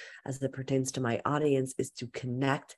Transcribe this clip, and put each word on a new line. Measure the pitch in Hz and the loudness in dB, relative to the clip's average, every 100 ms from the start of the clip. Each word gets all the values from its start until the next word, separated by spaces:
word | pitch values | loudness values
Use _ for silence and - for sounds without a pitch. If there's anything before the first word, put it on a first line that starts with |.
| - - - | -16 -12 -10
as | 135 | -4
it | 135 | -4
pertains | 135 131 135 131 | -4 0 2 2
to | - | 0
my | 123 117 | 0 0
audience | 139 147 151 135 131 - | 0 2 4 4 2 -2
is | 131 | -4
to | - 120 | -6 -8
connect, | - 127 123 135 143 - | -6 -4 2 2 2 -2